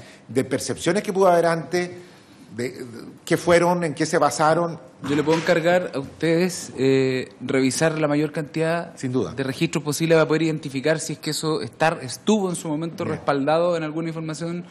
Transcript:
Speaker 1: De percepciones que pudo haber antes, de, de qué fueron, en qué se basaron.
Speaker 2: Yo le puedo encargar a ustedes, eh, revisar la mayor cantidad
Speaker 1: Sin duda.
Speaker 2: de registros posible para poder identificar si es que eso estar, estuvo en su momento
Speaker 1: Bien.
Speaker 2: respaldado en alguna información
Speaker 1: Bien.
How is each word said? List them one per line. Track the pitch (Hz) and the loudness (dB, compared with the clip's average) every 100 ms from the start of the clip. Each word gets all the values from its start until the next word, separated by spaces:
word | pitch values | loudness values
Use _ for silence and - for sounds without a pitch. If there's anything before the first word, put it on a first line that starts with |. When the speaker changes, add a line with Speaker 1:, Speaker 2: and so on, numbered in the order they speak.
| - - - | -20 -20 -6
Speaker 1:
De | 117 | -4
percepciones | - 135 - 110 165 196 | -2 -2 -4 -4 0 0
que | 208 | -2
pudo | 190 190 | 2 6
haber | 175 165 | 6 4
antes, | 165 - 180 175 - - - - - - 110 | 0 -2 -2 -2 -8 -18 -20 -20 -20 -16 -8
de, | 127 | -8
de | 139 127 110 - - | -8 -14 -14 -16 -14
qué | - 165 | -2 0
fueron, | 175 170 175 180 | 4 6 6 2
en | 170 | 0
qué | 131 156 | -2 0
se | 170 | 2
basaron. | 143 - 156 160 170 160 - - 131 | 2 4 4 4 0 -6 -16 -14 -2
Speaker 2:
Yo | 147 | 0
le | |
puedo | 147 165 | 2 2
encargar | 160 170 165 180 180 | 4 2 4 2 0
a | 139 | -6
ustedes, | 135 - 160 165 180 - - - | -8 -4 0 2 0 -2 -10 0
eh, | 135 135 131 131 - - | 2 4 2 0 -6 -10
revisar | 123 135 131 - 160 156 | -2 2 2 2 0 2
la | 151 | 0
mayor | 147 151 | 2 0
cantidad | 165 147 160 160 170 170 - | -4 -6 -2 -2 -2 -6 -8
Speaker 1:
Sin | 131 | -2
duda. | 127 90 | -2 -2
Speaker 2:
de | 117 | -4
registros | 131 127 165 160 | -6 -2 -2 -2
posible | 147 143 165 165 | -4 -2 4 4
para | 147 | 4
poder | 156 | 2
identificar | 160 156 143 131 139 160 | 0 -2 -6 -4 -2 -2
si | 156 | -2
es | 151 | -8
que | 156 | -6
eso | 147 156 156 | -4 -2 -4
estar, | 117 - 156 165 | -4 0 0 0
estuvo | 127 - - 214 185 | -8 -6 0 2 2
en | 170 | -4
su | 170 | -4
momento | 151 165 160 165 | -4 -6 -6 -6
Speaker 1:
Bien. | 156 | -4
Speaker 2:
respaldado | - 143 139 165 175 165 | -2 0 2 2 2 0
en | |
alguna | 156 156 165 | -4 -6 -6
información | 160 160 151 165 | -6 -8 -8 -6
Speaker 1:
Bien. | 175 - | -8 -10